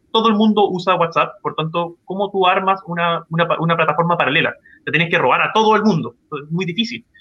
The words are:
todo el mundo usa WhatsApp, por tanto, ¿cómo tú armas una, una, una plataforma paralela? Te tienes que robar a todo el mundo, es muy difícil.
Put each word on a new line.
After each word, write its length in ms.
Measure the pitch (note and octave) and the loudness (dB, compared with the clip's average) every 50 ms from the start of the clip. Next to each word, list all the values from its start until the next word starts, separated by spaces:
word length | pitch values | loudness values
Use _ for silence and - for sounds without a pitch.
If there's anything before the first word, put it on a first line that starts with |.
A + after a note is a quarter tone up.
| _ _ - | _ _ -2
todo 160 | A3+ A3 A3+ | 0 2 2
el 80 | G#3+ | 2
mundo 340 | G3+ A3 A3 G#3 G#3+ G3+ F3+ | 4 4 4 4 4 2 2
usa 240 | F#3 F3 F3+ F#3 F#3 | 0 -2 -2 0 0
WhatsApp, 380 | F3 E3 D#3+ - D3+ E3 - - - - | 0 0 0 0 -2 -2 -2 -4 -8 -8
por 140 | D3 C#3 | -6 -4
tanto, 420 | - D#3 D#3+ D#3+ F3 E3+ E3+ E3+ - _ | -4 -6 -4 -4 -4 -4 -4 -8 -14 _
¿cómo 260 | - F#3 G3 G3+ G3 | -10 -6 -4 -4 -2
tú 160 | - G3 F#3 | 0 2 2
armas 340 | F3+ F#3+ G3 F#3+ F#3+ G3 F#3+ - | 2 2 2 2 0 0 -2 -2
una, 380 | E3+ F3 E3+ E3+ E3+ E3+ D#3+ - - | -6 -4 -2 -2 -2 -2 -4 -6 -6
una, 180 | D#3+ E3+ E3+ D#3+ D3+ D3 | -2 -2 0 0 0 0
una 180 | D#3+ E3 E3 | 0 0 0
plataforma 400 | E3+ D#3+ D#3 - - E3+ E3+ E3+ | 2 0 0 2 0 0 0 0
paralela? 380 | D#3+ D3 C3 C#3 E3 D3+ A2+ - - _ _ - _ _ | 0 0 0 2 0 0 0 -4 -8 _ _ -20 _ _
Te 80 | D3 C3+ | -4 -2
tienes 180 | D#3 E3+ E3 | -2 0 0
que 80 | F3 E3+ | 0 2
robar 240 | C#3 B2+ D3 F3 D#3+ | 2 2 2 2 0
a 100 | - - | 0 2
todo 240 | A3 A3 G#3+ A3 | 2 2 4 4
el 60 | G#3 G#3+ | 4 2
mundo, 320 | A3 F#3 D#3 A#2 A2 - _ _ | 2 0 0 -2 -6 -10 _ _
es 280 | _ D#3 C#3 D3 D3+ | _ -14 -12 -10 -6
muy 140 | E3 F3+ F#3+ | -6 -4 -4
difícil. 400 | F3 E3+ A3 A3+ A#3 - A2+ - _ _ - | -4 -4 -4 -6 -6 -6 -12 -16 _ _ -20